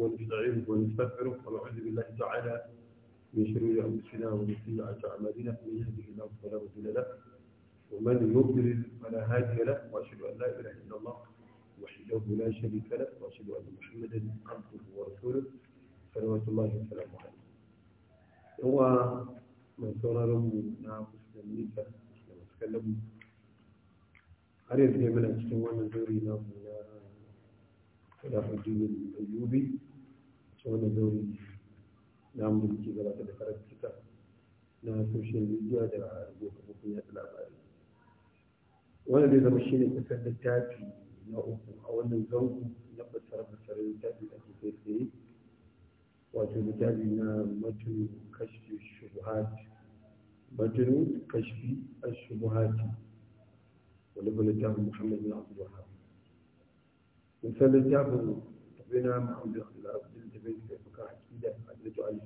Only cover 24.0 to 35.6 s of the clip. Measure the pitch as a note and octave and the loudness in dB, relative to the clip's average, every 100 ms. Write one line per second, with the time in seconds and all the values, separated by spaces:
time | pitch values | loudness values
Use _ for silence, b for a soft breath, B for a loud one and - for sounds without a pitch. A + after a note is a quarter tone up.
24 | _ - _ - _ _ - B2+ C3 A2 | _ -20 _ -20 _ _ 0 8 8 8
25 | A#2 A#2 B2+ A2+ A#2 A2+ A#2 A2+ G#2+ A2 | 4 4 4 2 0 0 0 -2 -2 -2
26 | A2+ A2 G#2+ G#2+ G#2+ G2+ G#2 G#2+ G#2 G#2+ | 0 0 0 -4 -6 -14 -12 -12 -14 -18
27 | G#2 G#2 - - - - - _ _ _ | -20 -20 -20 -20 -20 -20 -20 _ _ _
28 | _ - C3+ G#2 G#2 G#2+ A2 G#2+ G#2+ G2 | _ -12 -2 -2 0 -4 -2 0 0 0
29 | G2+ G2+ G#2 A2+ A#2+ C3+ C#3 - - - | -6 -8 -6 -4 2 2 2 -2 -8 -20
30 | - - - _ _ - A#2 A2+ G#2+ G#2+ | -20 -20 -20 _ _ -12 -4 0 2 4
31 | G#2+ G#2 G#2 - - - - - - _ | 2 2 -2 -6 -12 -18 -20 -20 -20 _
32 | _ _ _ A#2+ G#2+ G#2+ G#2 G#2 G#2 G#2 | _ _ _ -2 2 4 4 0 -4 -4
33 | G2+ G2 G#2 - G#2+ G#2+ - - A2+ - | -4 -4 -8 -8 -8 -8 -12 -12 -12 -12
34 | - - - - _ _ _ _ A2+ A2 | -20 -20 -20 -20 _ _ _ _ -4 -2
35 | G#2+ A2 A2 A2+ G#2 A2 | 0 0 0 0 2 0